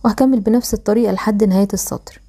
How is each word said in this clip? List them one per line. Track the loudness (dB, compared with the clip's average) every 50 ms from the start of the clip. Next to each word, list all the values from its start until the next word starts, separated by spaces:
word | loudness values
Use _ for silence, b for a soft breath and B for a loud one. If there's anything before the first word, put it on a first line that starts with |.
| 0
وهكمل | -2 0 2 2 2 2 2
بنفس | 0 0 0 0 0 -2 -6
الطريقة | -4 -2 0 0 2 2 0
لحد | -2 -2 -2 -2 0 2 2
نهاية | 2 4 2 2 0 -2
السطر | -6 -6 -6 -8 -10 -12 -16 -20 -20 _